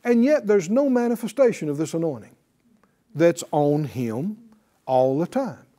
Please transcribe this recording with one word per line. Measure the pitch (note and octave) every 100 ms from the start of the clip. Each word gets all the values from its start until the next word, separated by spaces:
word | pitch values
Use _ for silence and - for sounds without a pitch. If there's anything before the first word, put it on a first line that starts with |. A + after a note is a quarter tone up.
And | A#3+ A#3
yet | B3+ D4+ G#3
there's | G#3 E3
no | A#3 C#4+
manifestation | B3 A#3+ A#3 A3 - B3 - D#3
of | C#3+
this | D#3
anointing | E3 E3 B2 - _ _ _ _ _ _ _ _
that's | C#3+ E3+ E3+ -
on | D#3 D3 D3
him, | D3 C3 A#2+ A2 F#3 G#3+ - _ _ _ -
all | C3 C3 C#3
the | F3
time. | B3+ B3+ A#2+ _